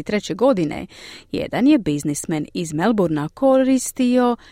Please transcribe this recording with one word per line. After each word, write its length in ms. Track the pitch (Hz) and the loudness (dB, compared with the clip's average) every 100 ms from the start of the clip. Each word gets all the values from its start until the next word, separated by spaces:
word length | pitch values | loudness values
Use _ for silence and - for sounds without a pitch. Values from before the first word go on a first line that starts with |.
| - | -6
treće 280 | 208 - | -6 -4
godine, 540 | 160 254 208 151 - - - - - - | 0 2 2 0 -4 -12 -16 -20 -20 -8
jedan 360 | - 156 165 262 | -6 -4 0 4
je 100 | 302 | 4
biznismen 720 | 165 147 151 143 - 156 147 | 2 -2 -2 -4 -4 -4 -4
iz 200 | 185 165 | -6 -6
Melbourna 560 | 151 196 214 175 151 156 | 0 0 2 0 0 -4
koristio 1040 | - 269 262 262 262 - - 247 247 247 240 - | 0 2 4 4 2 0 -2 0 2 2 0 -8